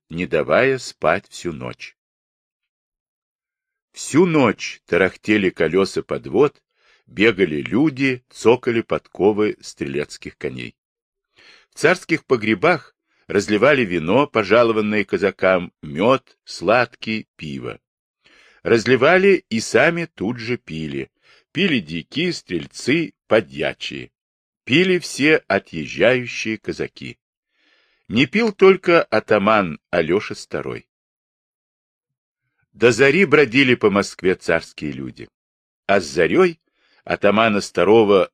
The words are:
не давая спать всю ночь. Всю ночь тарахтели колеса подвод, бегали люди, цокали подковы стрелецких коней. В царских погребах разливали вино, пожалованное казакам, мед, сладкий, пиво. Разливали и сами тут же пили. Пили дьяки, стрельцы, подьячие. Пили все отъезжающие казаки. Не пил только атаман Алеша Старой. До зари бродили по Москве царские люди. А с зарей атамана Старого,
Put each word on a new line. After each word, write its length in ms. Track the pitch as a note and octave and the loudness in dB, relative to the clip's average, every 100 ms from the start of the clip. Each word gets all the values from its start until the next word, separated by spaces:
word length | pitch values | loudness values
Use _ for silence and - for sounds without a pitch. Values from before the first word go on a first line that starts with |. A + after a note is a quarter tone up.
| - | -12
не 160 | D#2+ F2+ | -10 -4
давая 520 | D#2+ C2+ F2 C3 C3 | -2 0 2 2 -2
спать 480 | - - D#2 F2+ - | -8 -4 -2 -2 -4
всю 240 | - F2 | -14 -12
ночь. 440 | D2 B1 A1 - _ _ _ _ _ _ _ _ _ _ _ _ _ _ _ _ _ _ _ _ | -10 -12 -14 -20 _ _ _ _ _ _ _ _ _ _ _ _ _ _ _ _ _ _ _ _
Всю 340 | - - C3+ F3+ | -18 -4 0 2
ночь 560 | D#3 A#2+ - - - - | 4 2 0 -8 -16 -2
тарахтели 640 | E2+ F#2 - - G#2+ F#2+ | 0 0 -2 -2 0 0
колеса 520 | - D#2+ F2 F#2+ - | -2 0 0 -2 -4
подвод, 600 | - C#2+ B1 E2 C#3+ - _ _ _ _ _ | -8 -8 -4 0 0 -2 _ _ _ _ _
бегали 500 | - A2 F#2+ F2+ D2+ | 0 2 2 0 -2
люди, 640 | B1+ G2+ D#3 C3 C3+ B2+ _ | -4 0 0 -2 -4 -4 _
цокали 500 | - A2 A#2+ - A2+ | -2 2 2 0 -4
подковы 760 | - D#2 - - F#2+ G#2 G#2+ - | -4 -6 -8 -2 0 2 -2 -4
стрелецких 800 | - - C#2+ C#2 D2 - D#2 - | -14 -12 -8 -8 -8 -12 -20 -12
коней. 380 | D2 B1+ A#1+ - _ _ _ _ _ _ _ _ _ | -12 -10 -14 -18 _ _ _ _ _ _ _ _ _
В 80 | - | -2
царских 460 | D3 F3+ - D#3+ | 0 0 -2 -6
погребах 720 | - B2+ G#2+ G#2 D3+ E3 - _ _ _ - | -2 -2 0 0 0 0 -4 _ _ _ -4
разливали 580 | F#2 G2 G#2 B2+ C#3+ | -4 0 2 2 2
вино, 420 | G#2+ F2 D#2 A#2 C#3+ | 0 -2 0 0 0
пожалованное 800 | A2+ F#2+ A2 A#2 A2 G#2+ G#2+ | -2 2 4 4 0 -2 -2
казакам, 680 | G2 F#2+ F#2+ - F#2+ F#2 F2 _ | -2 -2 -2 0 0 0 -2 _
мед, 560 | D2+ C#2+ A2 C3 _ _ | -12 -2 0 0 _ _
сладкий, 840 | - - E2+ A#2+ A#2+ - - A2 - - | -20 -6 0 0 0 -6 -8 -8 -10 -16
пиво. 440 | D#2 C2+ B1 A1 _ _ _ _ _ _ _ _ | -14 -12 -12 -14 _ _ _ _ _ _ _ _
Разливали 840 | E2+ A#2 G#2+ B2+ C3+ F#3 G3 F#3+ - | 0 0 2 2 4 4 4 2 0
и 120 | A2+ | -6
сами 460 | - A2 D3 E3+ E3 | 0 2 2 0 -8
тут 320 | - A#2 B2 | -8 -6 -6
же 180 | A2+ A#2+ | -8 -8
пили. 540 | - D#2 D#2 C2+ C2 _ _ _ _ | -8 -10 -8 -10 -12 _ _ _ _
Пили 280 | - F#3+ C3 | -4 -2 -2
дьяки, 520 | D2+ E2+ - C3+ F3 | -4 -10 -8 -6 -4
стрельцы, 800 | D#3+ - F2 C#2+ - - D#3+ D#3+ - - | -6 -8 -8 -8 -8 -2 -2 -4 -10 0
подьячие. 840 | A2 D#2+ C#2 C#2+ - - C#2 B1 _ _ _ _ _ | 0 0 -4 -6 -6 -10 -12 -16 _ _ _ _ _
Пили 340 | - C#3 F#3 F3+ | -2 0 2 0
все 380 | - - C#3+ D#3 - | -4 -2 2 2 0
отъезжающие 1120 | G2 - E2 C#2+ - G#2 B2+ A#2+ - A2 A2 | -4 -4 -10 -8 0 2 2 -4 -10 -8 -8
казаки. 600 | - D#2 C#2+ - C2 - _ _ _ _ _ _ _ _ - | -8 -8 -10 -12 -18 -18 _ _ _ _ _ _ _ _ -6
Не 180 | G2 D#3 | -2 0
пил 260 | G#3 A3+ | 0 -2
только 500 | G3+ F#3+ F#3+ - E3+ | 2 2 2 2 0
атаман 800 | - A2 - G#2+ G2+ A2 F#2 D2 _ | 2 -2 0 0 2 2 0 -6 _
Алеша 440 | F2 D#2 F#2 - | -2 0 -2 -4
Старой. 540 | G#2 - D#2+ C2+ A#1 _ _ _ _ _ _ _ _ _ _ _ _ _ _ _ _ _ _ _ | -14 -12 -10 -10 -12 _ _ _ _ _ _ _ _ _ _ _ _ _ _ _ _ _ _ _
До 200 | G#2 A2+ | 2 2
зари 320 | G#2+ C#3 D#3 | 6 4 4
бродили 500 | F#3 D3+ C#3 A#2+ C3 | 4 4 4 2 2
по 160 | A#2+ G#2+ | 2 2
Москве 460 | G2+ F#2+ - F#2 F2+ | 2 -2 -2 -2 -2
царские 560 | - E2 - - D2+ | 0 -2 -4 -12 -10
люди. 360 | C2+ C2 A#1 A1 _ _ _ _ _ - | -10 -12 -14 -20 _ _ _ _ _ 0
А 140 | G2+ | 0
с 40 | |
зарей 560 | E2 C#2+ D#2+ A#2 F#3 E3 _ _ _ _ | 0 0 2 2 0 -2 _ _ _ _
атамана 560 | - F2 G2+ G#2 A2+ G#2 | -8 -2 0 2 2 0
Старого, 720 | - - F2 A2+ G#2 G2 - | -2 0 4 6 6 4 2